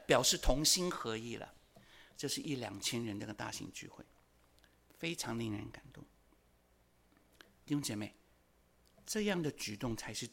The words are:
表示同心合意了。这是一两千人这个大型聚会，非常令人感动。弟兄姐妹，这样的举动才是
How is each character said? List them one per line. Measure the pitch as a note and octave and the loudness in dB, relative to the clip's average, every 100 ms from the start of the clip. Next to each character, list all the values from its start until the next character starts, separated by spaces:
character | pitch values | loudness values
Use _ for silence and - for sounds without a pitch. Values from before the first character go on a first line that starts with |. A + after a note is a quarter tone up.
| - | 6
表 | C3 | 6
示 | B2+ F3 | 6 4
同 | - D3 | 4 6
心 | D3+ F#3 F3+ | 6 6 4
合 | - A#2+ A2 | 0 -2 -4
意 | A#2 G#2+ | -4 -8
了。 | - - - - - - - - | -10 -16 -20 -20 -20 -20 -18 -6
这 | C#3+ | -4
是 | C#3+ | -2
一 | - C3 | -2 -2
两 | A2+ G2+ | -2 -4
千 | - A#2 | -2 0
人 | A#2 G2+ | 0 -4
这 | G#2+ | -6
个 | |
大 | G#2 A2+ | -6 -6
型 | - - | -6 -8
聚 | - - | -10 -12
会， | - - - _ - - - - - - - | -14 -18 -20 _ -20 -20 -20 -20 -20 -20 -6
非 | E3 E3 | -4 -2
常 | B2 A#2 | -2 -2
令 | A2+ | 0
人 | G#2 A2+ | -2 -6
感 | - - | -12 -16
动。 | - - _ _ - _ _ _ _ _ _ _ - _ - - - - | -18 -18 _ _ -20 _ _ _ _ _ _ _ -20 _ -20 -20 -14 -2
弟 | |
兄 | D3 | 0
姐 | C3+ G#2+ | 0 -2
妹， | G2+ - - - _ _ _ _ - - - | -6 -10 -20 -20 _ _ _ _ -20 -16 -4
这 | A3 | 0
样 | G#3 F3+ | 2 2
的 | D3+ | 2
举 | - - G#2 | -2 -6 -2
动 | B2+ A2 | -2 -2
才 | - | -4
是 | G#2+ A#2+ | -6 -6